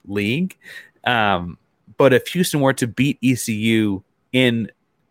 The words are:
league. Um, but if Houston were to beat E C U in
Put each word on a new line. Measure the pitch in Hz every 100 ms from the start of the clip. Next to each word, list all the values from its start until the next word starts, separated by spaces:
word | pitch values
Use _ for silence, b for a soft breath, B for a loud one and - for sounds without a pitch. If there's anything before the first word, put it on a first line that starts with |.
| -
league. | 101 101 139 190 - B B B B 120
Um, | 120 104 90 87 - _ _ _ -
but | 139
if | 123 -
Houston | 175 175 151
were | 135
to | 131 127
beat | 110 143 -
E | 127 123
C | -
U | 107 113 110 107 95 _ _ -
in | 127 123 117 107 _ _ _ _